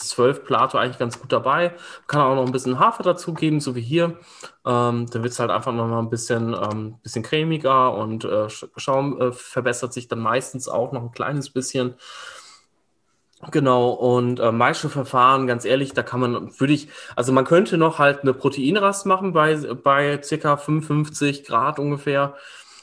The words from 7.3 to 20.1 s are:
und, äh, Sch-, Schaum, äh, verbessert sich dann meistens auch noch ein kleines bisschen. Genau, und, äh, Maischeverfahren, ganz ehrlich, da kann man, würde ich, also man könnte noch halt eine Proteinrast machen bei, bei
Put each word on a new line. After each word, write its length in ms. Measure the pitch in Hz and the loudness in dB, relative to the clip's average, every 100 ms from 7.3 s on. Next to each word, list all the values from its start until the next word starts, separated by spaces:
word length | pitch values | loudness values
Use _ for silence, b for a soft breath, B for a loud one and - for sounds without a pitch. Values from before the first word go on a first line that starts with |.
| 156 160 156 139 131 127 | -2 0 0 2 4 4
und, 320 | 101 110 113 113 | 0 -4 -6 -2
äh, 220 | 104 107 | -2 -2
Sch-, 200 | - - - | -6 -16 -10
Schaum, 440 | - 135 143 - | -2 0 0 -2
äh, 100 | 123 | -2
verbessert 600 | 120 - 127 123 117 120 | -4 -8 -4 -4 -4 -6
sich 140 | 123 120 | -10 -8
dann 120 | 113 | -6
meistens 480 | 113 127 135 127 - | -2 -2 -4 -8 -6
auch 240 | 98 131 | -4 -4
noch 120 | 127 | -6
ein 80 | 117 | -8
kleines 400 | - - 143 135 | -6 -4 -4 -6
bisschen. 420 | 131 127 131 123 120 B B B B B B B _ _ _ _ _ _ _ - | -6 -4 -2 -4 -6 B B B B B B B _ _ _ _ _ _ _ -4
Genau, 400 | 160 135 123 123 | 2 4 4 2
und, 480 | - 123 123 123 120 | 2 2 4 2 0
äh, 120 | 117 | 0
Maischeverfahren, 920 | 117 123 165 151 143 123 127 127 135 131 | 4 2 2 -4 -6 -2 4 6 6 2
ganz 200 | 120 110 | 0 2
ehrlich, 280 | 135 135 | 0 0
da 80 | - | -4
kann 180 | - 123 | -4 -2
man, 400 | 123 117 107 - | -2 -2 -6 -2
würde 140 | 135 | 2
ich, 160 | 147 - B B - | 2 -2 B B -4
also 160 | 127 | 2
man 140 | 131 127 | 2 6
könnte 320 | 170 220 170 | 4 4 2
noch 220 | 160 156 | 2 4
halt 240 | 143 143 | 2 4
eine 100 | 135 | 0
Proteinrast 720 | 127 139 139 135 202 196 196 196 | 0 -2 0 0 2 2 0 0
machen 280 | 185 190 | 0 2
bei, 220 | 165 156 151 | 2 4 2
bei 640 | 139 135 139 139 143 | -2 -2 2 4 2